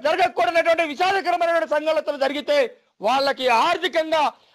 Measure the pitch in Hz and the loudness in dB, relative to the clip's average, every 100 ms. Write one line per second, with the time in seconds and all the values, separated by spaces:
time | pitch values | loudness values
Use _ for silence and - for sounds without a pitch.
0 | 269 349 370 359 349 339 330 330 330 277 | 0 0 0 0 0 2 2 2 0 -2
1 | 359 392 330 349 339 330 320 302 311 311 | 0 0 -2 0 0 0 0 -2 0 -2
2 | 311 285 277 285 - 294 247 - _ - | -2 -2 -2 -2 -2 0 0 -6 _ -6
3 | 196 269 277 262 254 233 311 349 339 320 | -2 0 0 -2 0 2 2 0 -2 -2
4 | 320 320 262 - _ | -2 0 0 -4 _